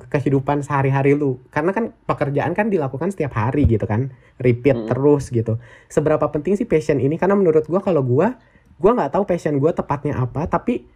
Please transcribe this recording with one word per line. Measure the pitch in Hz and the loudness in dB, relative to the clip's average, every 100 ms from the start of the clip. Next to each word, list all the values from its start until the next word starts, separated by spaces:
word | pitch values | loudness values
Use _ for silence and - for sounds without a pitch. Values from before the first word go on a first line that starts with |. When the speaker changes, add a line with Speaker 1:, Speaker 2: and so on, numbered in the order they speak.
Speaker 1:
kehidupan | - 147 139 135 139 147 | -4 -2 0 0 0 -4
sehari-hari | 139 143 135 139 139 | -2 -2 0 2 2
lu? | 143 143 123 - | 2 0 -4 -6
Karena | 147 165 | -4 -2
kan | 196 233 - | -2 -4 -6
pekerjaan | - 143 139 143 - | -6 -4 -2 -2 -2
kan | 175 220 | -2 0
dilakukan | 196 139 131 170 | 0 -2 -4 -4
setiap | 196 143 - | -4 -4 -2
hari | 110 143 123 | -2 2 2
gitu | 107 - | 2 0
kan, | 107 135 - _ - | -2 -4 -8 _ -2
repeat | 127 120 135 120 | 0 2 2 0
Speaker 2:
Mm-mm. | 110 | -2
Speaker 1:
terus | 127 143 143 - | 0 4 2 0
gitu. | 120 113 113 - - - | -4 -2 -4 -8 -20 -6
Seberapa | - 151 156 151 | -2 0 0 0
penting | 156 147 196 | -2 -2 -2
sih | 226 | 0
passion | 160 151 143 | 0 0 0
ini? | 135 165 | 0 0
Karena | 185 | 0
menurut | 202 180 156 | 2 4 2
gue, | 151 180 | 2 -2
kalau | 202 160 | 0 0
gue, | 131 123 202 254 _ _ _ - | 2 2 0 -2 _ _ _ 0
gue | 180 | 2
nggak | 240 - | 2 0
tahu | 196 | -2
passion | 202 175 160 143 | -2 -2 -2 0
gue | 151 | 0
tepatnya | - - 143 147 131 | 0 -4 -4 -4 -4
apa, | 123 131 160 | -4 -4 -2
tapi | 170 - 247 - | -2 -2 -6 -6